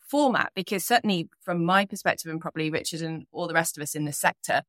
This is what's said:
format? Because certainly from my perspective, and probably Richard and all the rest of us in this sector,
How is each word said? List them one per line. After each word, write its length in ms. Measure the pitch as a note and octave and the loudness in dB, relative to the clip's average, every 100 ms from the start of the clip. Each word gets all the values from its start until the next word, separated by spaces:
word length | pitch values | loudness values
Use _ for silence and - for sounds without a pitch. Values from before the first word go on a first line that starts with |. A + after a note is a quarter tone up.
| - | -2
format? 420 | C#4+ C#4 G#3 - | 4 4 4 0
Because 300 | - F#3 G3 | -4 -4 -2
certainly 440 | - A#3+ G#3+ F3+ D#3+ _ | 2 2 4 0 -2 _
from 240 | - F3 | -4 0
my 220 | E3+ G3 G3 | 4 4 2
perspective, 440 | G3+ F#3 - E3 | -2 -2 -2 -4
and 100 | D#3+ | -8
probably 300 | E3+ D#3+ D#3 | -6 -4 -2
Richard 320 | D#3 - D#3+ | -2 -4 -6
and 240 | D#3+ D#3+ - | -6 -8 -10
all 140 | - E3+ | -8 -2
the 80 | |
rest 220 | E3 E3 D3+ | 0 0 -2
of 60 | |
us 120 | D3 | -6
in 100 | D3+ | -4
this 140 | D3+ - | -4 0
sector, 440 | F3+ - - C3+ | 0 0 0 0